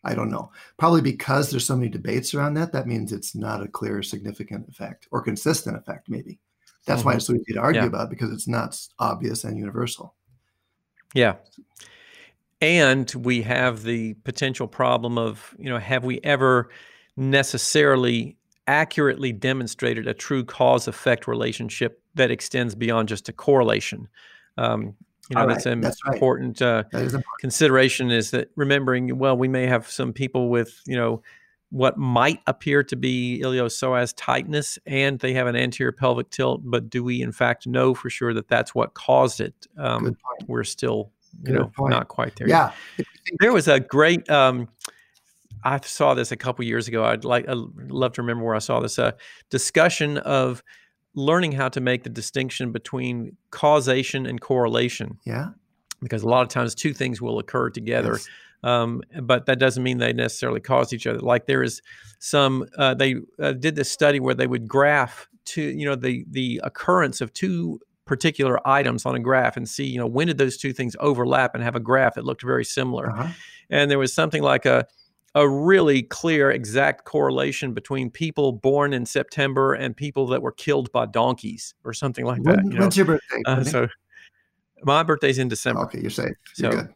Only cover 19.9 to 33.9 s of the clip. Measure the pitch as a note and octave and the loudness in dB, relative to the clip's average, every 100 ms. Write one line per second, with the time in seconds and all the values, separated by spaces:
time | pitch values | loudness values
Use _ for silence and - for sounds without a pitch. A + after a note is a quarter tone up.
19.9 | A#2 A2+ A2+ - C3+ A#2 - B2+ B2+ - | -2 -4 -8 -4 -4 -4 2 4 4 2
20.9 | - - A#2+ - A#2+ A#2 A2+ A2+ - A#2 | -4 0 0 -2 -4 -4 -6 -10 -4 -4
21.9 | - _ - B2+ A#2+ - C3 A#2+ G#2+ A#2 | -4 _ 0 0 0 -4 -2 -4 -2 0
22.9 | A2+ G#2+ G#2 - - - C#3 A2+ G#2+ - | 0 0 -4 -10 -6 4 4 6 2 -2
23.9 | - A2+ _ - - _ - A#2+ A2 G#2+ | -10 -16 _ -20 -20 _ -4 -2 -2 -6
24.9 | G#2 _ _ _ C3 B2+ A#2 B2 A#2 A2+ | -12 _ _ _ 0 2 2 -2 -2 -2
25.9 | - C#3 B2+ C3 B2+ B2+ A2+ B2 A2+ G#2+ | -4 -6 2 2 2 -2 0 0 2 -2
26.9 | A#2 B2+ C3 - - C3 - D3+ C3 C3 | -4 -2 -2 -6 -8 -6 2 4 6 4
27.9 | - B2+ A#2 A2 B2 - - C#3 C#3 C3 | 4 0 0 0 -2 -4 -4 2 2 2
28.9 | B2+ B2+ B2+ C3+ B2+ C3 C3 B2+ B2 A2+ | 0 -2 0 2 2 2 2 2 0 0
29.9 | - B2+ - C3+ C3 B2 A#2+ A#2 - - | -6 -4 -2 -2 0 2 2 0 -6 -6
30.9 | B2+ A#2 A2+ - - _ _ _ C#3 B2+ | -2 0 -2 -10 -20 _ _ _ 0 2
31.9 | - C3+ A#2+ C3 F3 - C3+ - C#3+ C#3 | 2 0 4 2 2 -4 -4 0 0 0
32.9 | C3 B2+ B2+ B2 B2 C3+ B2+ A#2+ - C3 | -4 -2 -2 -2 -2 -2 0 -2 -2 -2